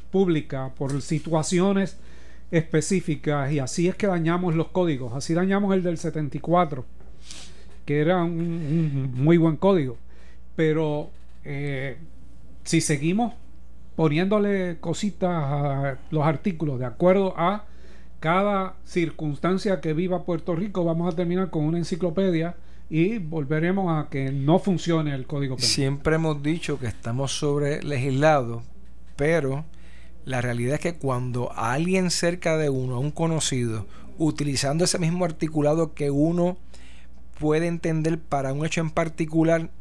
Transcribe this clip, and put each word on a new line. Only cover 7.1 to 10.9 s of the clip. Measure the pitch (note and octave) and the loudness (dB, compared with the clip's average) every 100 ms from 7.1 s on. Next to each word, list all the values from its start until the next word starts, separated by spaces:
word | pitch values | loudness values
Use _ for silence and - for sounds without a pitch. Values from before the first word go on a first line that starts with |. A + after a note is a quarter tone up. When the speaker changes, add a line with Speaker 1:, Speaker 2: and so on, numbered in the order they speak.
| - - - - - - - | -10 -10 -10 -10 -10 -10 -8
Speaker 1:
que | - C#3+ | -2 2
era | D#3 F#3 | 4 4
un, | E3+ | 2
un | E3 E3+ E3 D3 E3 D#3 C3+ C3 B2 | 0 -2 -2 0 2 2 0 -2 2
muy | D3 E3+ | 6 8
buen | E3 D3 | 6 4
código, | F#3+ F#3+ C3 A#2 - - - - - - | 4 4 2 -4 -10 -10 -10 -10 -8 0
pero, | D#3+ D#3 D#3 | 2 2 0